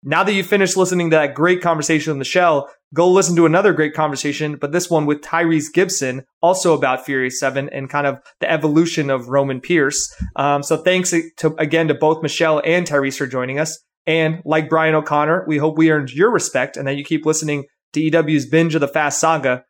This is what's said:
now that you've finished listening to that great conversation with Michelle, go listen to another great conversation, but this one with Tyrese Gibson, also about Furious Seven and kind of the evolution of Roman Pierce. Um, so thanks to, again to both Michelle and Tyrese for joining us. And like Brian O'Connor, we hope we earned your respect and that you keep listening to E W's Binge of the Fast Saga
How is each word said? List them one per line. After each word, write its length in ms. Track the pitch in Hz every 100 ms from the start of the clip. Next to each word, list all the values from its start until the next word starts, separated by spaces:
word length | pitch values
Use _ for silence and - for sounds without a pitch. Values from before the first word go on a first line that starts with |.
now 180 | 139 160
that 100 | 190
you've 140 | 202 190
finished 300 | 202 185 190
listening 340 | 185 180 170
to 60 | 156
that 180 | 143
great 260 | 123 165 180
conversation 520 | 175 160 147 160 151
with 60 | 143
Michelle, 520 | 131 180 175 147 139 - _
go 160 | 143 180
listen 240 | 185 175 175
to 100 | 165
another 260 | 170 208
great 220 | 160 156
conversation, 600 | 147 156 139 147 143 151 147
but 140 | 143
this 180 | 165 175
one 180 | 165 147
with 140 | 147
Tyrese 500 | - 165 170 160 147
Gibson, 520 | - 180 - 135 127 - _
also 320 | 170 185 180
about 320 | 151 135 131
Furious 360 | - 135 127 127
Seven 280 | 135 131 139
and 200 | - 135
kind 160 | 147 143
of 140 | 131 _ _
the 100 | -
evolution 600 | 160 156 151 170 165 143
of 180 | 135 120
Roman 320 | 139 139 131
Pierce. 540 | - 170 139 139 - - - -
Um, 260 | 143 143
so 140 | 143 156
thanks 340 | 180 185 180
to, 440 | 170 165 - 160 156
again 300 | 151 160 160
to 60 |
both 280 | 147 156 160
Michelle 400 | 160 - 160 151
and 220 | 160 175 175
Tyrese 320 | 147 135 135
for 80 | 135
joining 320 | 127 127 139
us. 240 | 160 - _ _ -
And 340 | 160 160 165
like 240 | - 156 156
Brian 240 | 160 160
O'Connor, 500 | 156 151 147 151 175 -
we 100 | 151
hope 180 | 156 156
we 140 | 160
earned 220 | 151 135
your 180 | 127 208
respect 460 | 214 - 131 131 135
and 100 | 139
that 80 | 143
you 80 |
keep 220 | 143 156 151
listening 400 | 156 156 147 139 _ _
to 80 | 143
E 80 | 156
W's 380 | 160 156 151 123
Binge 280 | 156 165 160
of 40 |
the 80 | 143
Fast 300 | 156 147 139
Saga 440 | 160 160 135 127 _